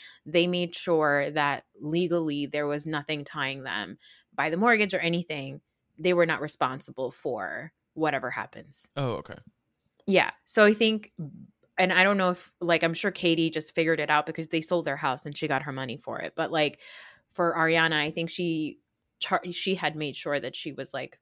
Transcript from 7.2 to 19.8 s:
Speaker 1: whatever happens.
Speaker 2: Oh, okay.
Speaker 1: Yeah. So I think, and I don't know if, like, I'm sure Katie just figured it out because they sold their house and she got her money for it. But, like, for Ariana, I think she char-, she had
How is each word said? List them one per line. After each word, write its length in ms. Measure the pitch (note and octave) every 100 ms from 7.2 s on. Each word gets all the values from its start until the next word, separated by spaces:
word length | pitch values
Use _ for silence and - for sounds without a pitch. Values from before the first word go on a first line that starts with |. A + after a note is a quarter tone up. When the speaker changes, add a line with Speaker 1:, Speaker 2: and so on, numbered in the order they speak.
| C#3+ A2 F2 G2 D#3 _ _
Speaker 1:
whatever 360 | D#3+ D#3 C#3 B2
happens. 560 | A#2 - - - - - C#3
Speaker 2:
Oh, 160 | C3
okay. 240 | G2+ - - - _ _ _ _ _ -
Speaker 1:
Yeah. 240 | F#3 - -
So 200 | - -
I 100 | G#3
think, 380 | G#3+ A3 A3 - - D3 - - _ _ -
and 140 | F#3
I 100 | F3+
don't 140 | F#3+ G3
know 120 | F#3
if, 200 | F3+ - -
like, 220 | E3+ E3
I'm 120 | E3
sure 160 | E3 G3+
Katie 360 | - F3+ E3 E3
just 240 | D#3 D#3
figured 260 | - D#3+ D#3
it 100 | D3
out 160 | D3+ D#3
because 220 | D#3+ D#3+
they 120 | E3
sold 240 | - F3
their 120 | D#3+ C#3
house 280 | C#3+ C3
and 100 | D3+ C#3+
she 120 | D3+
got 140 | C3+
her 100 | C#3+
money 240 | C3+ B2+ -
for 160 | - -
it. 140 | D#2+ -
But, 140 | D#3
like, 280 | D#3 D3 - - - - - _
for 220 | - E3+ E3
Ariana, 380 | D#3+ E3 D#3+
I 160 | D#3 D3
think 180 | D#3+ E3
she 500 | - F3 D#3+ D3+ - _ _ _ -
char-, 220 | - F#3+ F#3
she 220 | E3+ F#3+
had 220 | F#3